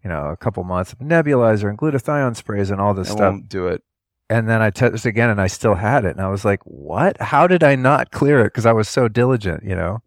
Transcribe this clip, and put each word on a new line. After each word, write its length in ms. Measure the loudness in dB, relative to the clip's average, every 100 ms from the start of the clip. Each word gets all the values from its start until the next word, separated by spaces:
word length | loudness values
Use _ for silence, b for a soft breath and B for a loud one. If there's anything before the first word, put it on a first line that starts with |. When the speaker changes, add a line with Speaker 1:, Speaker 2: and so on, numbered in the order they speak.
Speaker 1:
you 40 | -6
know, 180 | -6 -6
a 100 | -6
couple 260 | -6 -6
months 300 | -6 -4 -6
of 80 | -10
nebulizer 680 | -2 0 2 2 2 2 -2
and 80 | -2
glutathione 600 | -2 -2 -2 -2 -2 -4
sprays 340 | -8 -4 -2
and 100 | 0
all 140 | 0
this 140 | 0 -4
Speaker 2:
It 40 |
Speaker 1:
stuff. 180 | 0 0
Speaker 2:
won't 160 | 0 -8
do 180 | -6 -4
it. 160 | -6 _ _ _ _ _
Speaker 1:
And 180 | -2 0
then 140 | 2
I 80 | 0
tested 360 | 2 0 0 -4
again, 220 | 0 0
and 120 | 2
I 80 | 0
still 260 | 0 0
had 300 | 0 2 0
it. 60 | 0
And 100 | -4
I 80 | -6
was 160 | -2
like, 180 | -2 -2
"What? 560 | -6 -20 -8 0 0 0
How 280 | -2 2 4
did 160 | 4
I 100 | 4
not 380 | 4 2 2 -2
clear 320 | -2 2 4
it?" 100 | 2
'Cause 100 | 2
I 80 | 2
was 160 | 2 0
so 200 | 0 0
diligent, 560 | 2 0 0 -2 -6
you 100 | -6
know? 280 | -4 -4 -6